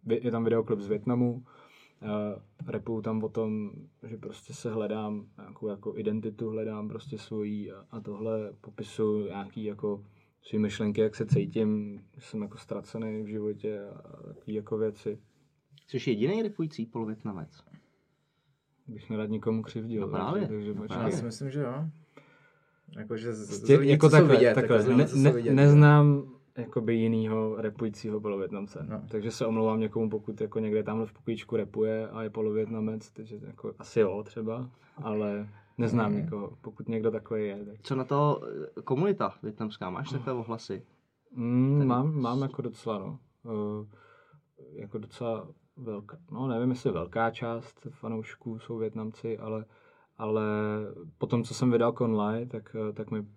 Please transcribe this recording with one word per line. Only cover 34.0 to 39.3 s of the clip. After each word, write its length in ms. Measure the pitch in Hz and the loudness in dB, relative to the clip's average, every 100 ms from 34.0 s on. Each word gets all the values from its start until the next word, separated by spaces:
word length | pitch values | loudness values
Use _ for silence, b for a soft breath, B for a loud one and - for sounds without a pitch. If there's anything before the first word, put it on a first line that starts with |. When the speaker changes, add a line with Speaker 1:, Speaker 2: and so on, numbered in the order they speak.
| 104 98 | 4 2
Speaker 1:
třeba, 460 | 107 - 110 113 127 b b - | -8 -8 -6 -6 -8 b b -10
ale 520 | 110 107 104 104 104 b b - | -4 -2 -2 -4 -8 b b -2
neznám 340 | 120 120 107 | 0 2 2
Speaker 3:
Mhm. 100 | 104 | 0
Speaker 1:
nikoho. 340 | 165 104 95 - | -2 -6 -8 -12
Pokud 280 | - 104 - | -16 -14 -6
někdo 220 | 113 113 | -2 0
takový 360 | 110 - 110 104 | -2 -4 -4 -4
je, 180 | 98 104 | -6 -12
tak 100 | 107 | -16
Speaker 2:
Co 120 | - 131 | -4 -4
na 80 | |
to, 380 | 127 143 147 139 57 58 78 - | 0 2 4 2 -4 -10 -10 -12
eh, 40 | |
komunita 520 | - 135 196 202 98 | -4 0 2 0 -2